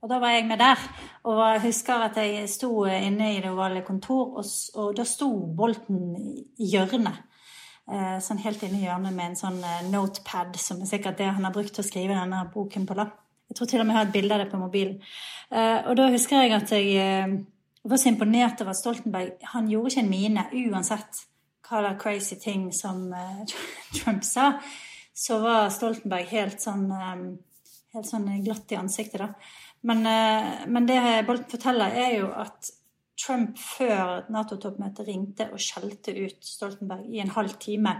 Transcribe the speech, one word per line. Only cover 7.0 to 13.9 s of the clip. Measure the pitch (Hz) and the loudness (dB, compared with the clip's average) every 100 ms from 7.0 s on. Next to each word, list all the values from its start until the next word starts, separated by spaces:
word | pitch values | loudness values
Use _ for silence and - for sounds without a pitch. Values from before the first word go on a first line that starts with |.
| 208 165 - _ - - - - - | 0 -2 -14 _ -20 -20 -20 -20 -10
eh, | 202 190 185 | -4 -2 -4
sånn | 190 208 | -4 -4
helt | 214 214 196 | -2 -4 -4
inne | 196 | -2
i | 185 | -2
hjørnet | 180 190 | -2 -2
med | 185 175 | -4 -6
en | 180 190 | -6 -6
sånn, | 185 | -6
eh, | 175 170 180 | -6 -6 -2
notepad, | 202 196 196 - 190 180 185 | 0 0 -4 -8 -6 -6 -4
som | - 180 | -6 -6
er | 190 | -4
sikkert | 202 202 185 | -4 -4 -2
det | 196 196 | -2 0
han | 190 | -2
har | |
brukt | 190 202 - | -2 -6 -4
til | 202 | -6
å | |
skrive | 190 185 196 | -4 -2 0
denne | 180 190 180 | 0 -4 -6
boken | - 202 202 190 | -6 -6 -4 -4
på, | 190 | -2
da. | 208 - _ _ _ | -4 -6 _ _ _
Jeg | - | -6
tror | 240 | 0
til | 254 | 2
og | |
med | 220 | 4